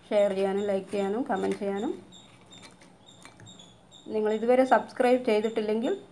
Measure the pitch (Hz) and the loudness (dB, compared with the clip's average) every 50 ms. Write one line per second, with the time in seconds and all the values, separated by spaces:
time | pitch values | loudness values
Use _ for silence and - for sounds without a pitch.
0 | _ - 226 208 202 202 196 190 196 196 190 196 208 202 196 196 190 - - 202 | _ 0 2 2 2 2 2 0 0 0 0 -2 -2 -2 -2 -2 -4 -4 -4 -4
1 | 196 196 202 226 269 - 226 190 190 196 196 196 208 196 196 196 214 294 370 - | -2 -2 -2 -4 -4 -4 -4 -2 -2 -2 -4 -4 -4 -6 -4 -4 -4 -6 -6 -8
2 | - - - - - - - - - - - - - - - _ - - - _ | -12 -20 -20 -20 -20 -20 -20 -20 -20 -20 -20 -20 -20 -20 -20 _ -20 -20 -20 _
3 | - - - - - - - - - - - - - - - - _ _ - - | -20 -20 -20 -20 -20 -20 -20 -20 -20 -20 -20 -20 -20 -20 -20 -20 _ _ -20 -20
4 | - - 220 214 214 214 214 220 214 233 247 254 254 254 240 220 220 - - - | -16 -6 -4 -2 0 0 0 0 2 2 4 4 4 4 4 2 2 0 -4 0
5 | 254 247 247 254 254 247 214 214 214 226 220 - 214 208 214 220 226 294 392 392 | 2 2 4 2 2 2 0 2 2 0 -2 -2 -2 -2 -2 -2 -2 -2 -4 -4
6 | - - | -8 -18